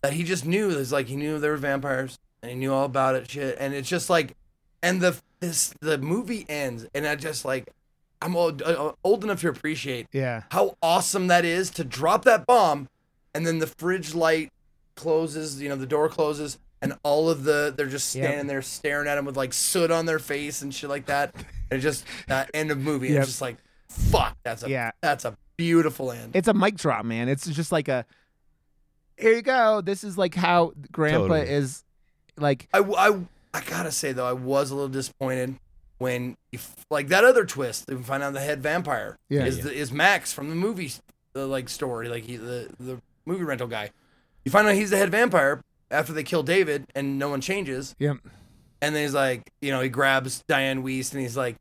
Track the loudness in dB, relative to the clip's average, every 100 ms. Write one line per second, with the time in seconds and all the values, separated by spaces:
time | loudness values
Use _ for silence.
0 | -2 -2 -2 -4 0 0 0 -2 0 -2
1 | -2 -6 -4 -2 -2 -2 -2 -2 -2 -4
2 | -4 -10 _ _ -12 -6 0 0 0 2
3 | 2 0 -4 -6 -6 -4 -6 -6 -4 -4
4 | 2 2 2 -8 _ _ _ _ -2 2
5 | 2 0 _ _ -6 -2 -4 -4 -2 0
6 | 0 -2 -2 -6 -6 -4 -4 -6 -8 -4
7 | -2 -2 -4 -6 -4 -4 -6 _ _ _
8 | _ _ -4 0 0 0 -2 0 -2 -2
9 | 2 2 2 0 -2 -2 -4 -6 -6 -8
10 | -4 -4 -4 -6 -4 0 0 0 2 4
11 | 2 0 4 4 4 0 -2 -4 -8 -2
12 | 2 4 6 6 6 6 6 2 -4 _
13 | _ _ _ -4 -2 0 -2 -4 -2 -2
14 | -2 0 2 2 0 _ _ _ _ -10
15 | 0 0 0 -6 -8 -8 -6 -6 0 2
16 | 2 2 -2 0 -6 -10 _ _ -6 -4
17 | 2 4 4 2 2 4 2 0 -4 -2
18 | -4 -2 -2 -2 -4 -6 -6 -6 -4 -2
19 | -2 -2 -2 -4 -4 -2 0 2 2 2
20 | 2 -2 -2 -6 -6 -8 -8 -8 -6 -6
21 | -2 -2 -2 -6 -12 -10 -4 0 0 -2
22 | -8 -16 -2 -2 -2 -4 -2 -2 -2 -2
23 | 2 2 2 -2 -6 -8 _ _ _ 0
24 | 4 4 2 -2 -8 -6 -4 -4 -4 -2
25 | -2 0 -2 -10 _ -4 4 4 4 0
26 | -6 -6 -2 0 4 4 2 2 -2 0
27 | -2 -2 0 -2 -2 -6 -2 -2 0 -4
28 | -4 _ _ _ _ _ _ _ _ _
29 | _ _ 4 4 4 4 6 4 0 -4
30 | -4 0 0 2 4 6 4 0 -12 0
31 | 2 4 4 2 2 0 0 -4 _ _
32 | _ _ _ -2 0 0 2 2 2 4
33 | 4 2 -4 _ _ -10 -8 -6 -6 -4
34 | -4 -2 -2 -2 0 0 0 -2 -4 -4
35 | -8 _ -4 -2 -4 -8 _ -20 -20 _
36 | -4 -2 -6 -10 _ -16 -16 -20 -4 -4
37 | 2 6 8 8 4 -2 -4 -4 -8 -8
38 | -4 -4 -2 -4 -4 -2 0 -2 0 -4
39 | -4 -12 _ 0 2 0 -4 -6 -6 4
40 | 6 6 0 -8 -4 -2 -2 -2 -8 -10
41 | _ _ _ -8 -4 -4 -6 -6 -6 -4
42 | -6 -8 -10 -12 -8 -8 -10 -14 -12 -14
43 | _ _ -6 -4 -2 -4 -4 -6 -8 _
44 | _ _ _ _ 2 4 6 4 4 2
45 | 4 4 4 4 2 0 -8 _ _ -2
46 | -2 -4 -2 -2 2 2 2 0 -4 -6
47 | -4 -2 -2 -4 -4 -4 -4 -6 -8 -4
48 | -2 -2 -10 -20 -20 _ _ _ -2 0
49 | 0 2 2 0 -6 _ -4 -2 -2 2
50 | 4 4 0 -10 0 0 2 -2 -4 -4
51 | -6 -6 -6 -4 -4 -6